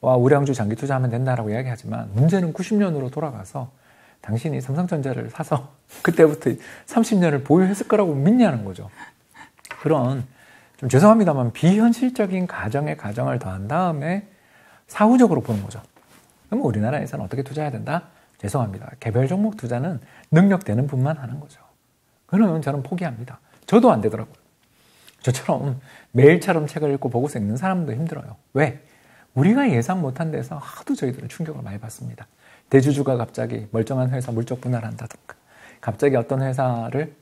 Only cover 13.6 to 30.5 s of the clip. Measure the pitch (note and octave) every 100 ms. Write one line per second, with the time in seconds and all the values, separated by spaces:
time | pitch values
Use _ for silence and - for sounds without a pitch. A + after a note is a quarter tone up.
13.6 | G2+ D3+ F3+ D#3 D3 F#3+ G#3 _ _ _
14.6 | _ _ _ - G#3+ B3 A#3 D3+ - G#2+
15.6 | G2+ - - _ _ _ _ _ _ A3
16.6 | B3+ G#2 G#2+ D3+ - C#3+ F#2+ C3 C3 C#3
17.6 | D3+ A#2+ A2 D#3 - _ _ _ G2+ C3+
18.6 | A2+ G2 A2+ - - A2 C3 F#3 G#3+ G#3+
19.6 | A#2 A#2+ D3+ D3 - - _ D#3 G3 F#3+
20.6 | - G#2 C#3+ C#3 C3 D#3+ B2+ C3 D3 -
21.6 | _ _ _ _ _ _ _ F#3 A3 D#3+
22.6 | C#3 C#3 C3 F3+ F3 A#2 B2 - _ _
23.6 | - G#3 A#3+ A#2+ G#2+ G#2 - - _ _
24.6 | _ _ _ _ - _ - B2+ - D3
25.6 | C#3 C3 - - _ A#2+ C#3 E3+ E3+ E3
26.6 | D3+ - D3+ C#3 C3+ B2 C#3+ C3 G2+ A#2+
27.6 | F#3+ F#3 D#3 A#2 E3 D#3 - - _ C3+
28.6 | D3 - _ _ _ _ _ - D3+ A#3+
29.6 | C#4 B2+ A#2 F#3 D3+ C3 E3 C#3+ B2+